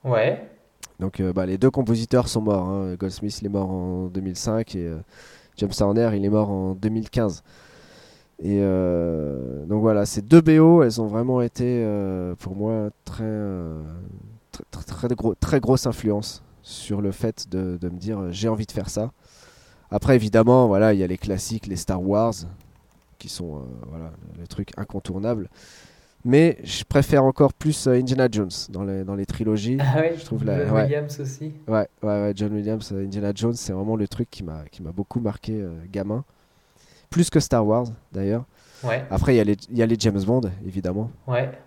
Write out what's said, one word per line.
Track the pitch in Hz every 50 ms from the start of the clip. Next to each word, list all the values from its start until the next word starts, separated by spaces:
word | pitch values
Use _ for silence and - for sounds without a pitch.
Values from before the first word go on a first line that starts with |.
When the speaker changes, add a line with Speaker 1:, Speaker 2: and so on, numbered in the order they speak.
| -
Speaker 1:
Ouais. | 131 123 110 113 147 196 - - - - _ _ _ _ _ - - _ _
Speaker 2:
Donc, | 95 95 - -
euh, | 92 92 90
bah, | 95 92
les | 90 95
deux | 95 120 131
compositeurs | - 139 131 110 117 113 113 - - 123 120
sont | - - 113
morts, | 107 107 104 95 90
hein. | 92 98 98 95 92 90
Goldsmith, | 87 98 95 92 - 107 104 104 -
il | 104
est | 101
mort | 101 98 95 92
en | 95 92 90 92 90 90 92
deux | 90 90 95
mille | 92 95 90
cinq | - - 113 107 113 113 - -
et, | 92 87
euh, | 82 80 80 - _ _ - - - - - _ _ _
James | - 104 98 95 -
Horner, | 104 101 101 113 117 113 107
il | 101 98
est | 101
mort | 107 107 107 101
en | 98 95 92 95 95
deux | 92 98 107
mille | 110 113 110 -
quinze. | - 127 113 101 85 - _ _ - - - - - - - - - - - - - _ _ _ _ -
Et, | 80 92 101 101
euh, | 98 98 92 92 92 90 87 85 85 85 82 80 76 73 71 64 64 62 65 71 76
donc | 82 104 107
voilà, | 107 113 107 104 101
ces | 107 - 110
deux | 101 110 156 170
B | 160 156 156 156
O, | 160 165 170 170 147
elles | 120 110 117
ont | 113
vraiment | 107 104 113 120 127 127 127
été, | 120 117 _ - 123 123 123 120 113
euh, | 107 104 104 98 95 95 92 90 90 90
pour | - - 92 92
moi, | 98 104 110 113 110 104 104 - _ _
très, | - - - 110
euh, | 110 107 107 104 101 95 90 85 80 80 78 78 78 80 87 92 92 95 95 101 104 110 - _ _
très, | - - - _
très, | - - 80
très | - - 85 - 120 123
gros, | - - 113 92
très | _ - - 156 139
grosse | 120 117 131 131 -
influence | 131 113 - - 107 104 104 107 - - - - - _ _
sur | _ - - - - - 104 101
le | 104 98
fait | 95 - - 113 107 - - -
de, | - 92 92 92 90 87
de | 90 87
me | 87
dire, | 87 92 107 110 101
euh, « | 95 90
J'ai | 85 95 104 113
envie | 113 104 107
de | -
faire | - 110 92 -
ça ». | - - 107 127 - _ _ _ _ - - - - - _ _ - _ _ _
Après, | - 104 - - 135
évidemment, | 123 110 107 98 113 110 120 123 127 127
voilà, | 113 98 98 107 110 104
il | 98
y | 92
a |
les | 87 90 90
classiques, | - 104 98 92 - - 113 110 -
les | 101 95
Star | 85 - - 92 92
Wars, | 90 95 101 104 113 117 107 90 82 85 90 - - - _ _ _ _ _ _ _ _ _ _
qui | - -
sont, | - - 87 82 76
euh, | 73 65 64 64 57 57 60
voilà, | 73 82 80 82 80 - 80 78 80 80
les | 85
trucs | - - - 101 - -
incontournables. | - 104 - - 98 - - 90 95 101 113 123 107 90 - _ - - - - - - - _ _ _ _ _ _ -
Mais | 120 131 147 160 170 - - -
je | - - - -
préfère | _ - 143 135 - 151 143 135
encore | 135 135 - 156 135 -
plus, | _ - 156 151 - -
euh, | 135 127 127
Indiana | 127 127 131 135 131 123
Jones | 107 107 101 90 90 - - -
dans | 95 90 101
les, | 98 98 95 95
dans | 95 101
les | 101 98
trilogies. | - - - 113 110 110 110 101 117 127 139
Speaker 1:
Ah | 143 135 127 151
ouais, | 160 165 170
Speaker 2:
Je | 160 -
trouve | - - 107 107
la, | 107 98 92 92
Speaker 1:
John | 98 110
Speaker 2:
ouais. | 110 107
Speaker 1:
Williams | - 147 147 147 147 - -
aussi. | 139 131 - - 151 156 151 - -
Speaker 2:
Ouais, | - 110 110 104 - _ _
ouais, | - 107
ouais, | 104 104 101 104 101
John | 98 107 104 107
Williams, | 104 101 107 110 110 107 -
euh, | 101 98 98
Indiana | 98 95 104 101 101 101
Jones, | 101 113 117 117
c'est | 117 - - 95
vraiment | 92 98 107 113
le | 110 104
truc | 95 - - 120 _
qui | - -
m'a, | 92 85 78 78 76 73
qui | - -
m'a | 92 78
beaucoup | 87 95 101 _ - 123
marqué, | 117 107 98 - - - 110 107
euh, | 101 87 82 82 82 92
gamin. | 95 101 95 101 107 123 143 _ _ _ _ _ _ _ _ _ _ _ _ _ _ _ _ _
Plus | - 170 175 -
que | - 165
Star | - - - 117 107
Wars, | 104 107 120 123 117 113 - _ _ -
d'ailleurs. | 98 98 98 107 117 131 _ _ _ _ _ - - -
Speaker 1:
Ouais. | 120 113 131 131 -
Speaker 2:
Après, | - - - 143 131
il |
y | 117
a | 104
les, | 104 104 98 - -
il | 120
y | 117 117
a |
les | 113 117 107
James | - 113 101 98 95
Bond, | 101 120 131 120 98 92 95 101
évidemment. | 95 92 98 87 90 90 101 113 117 - - _
Speaker 1:
Ouais. | - 123 120 131 131 131 - -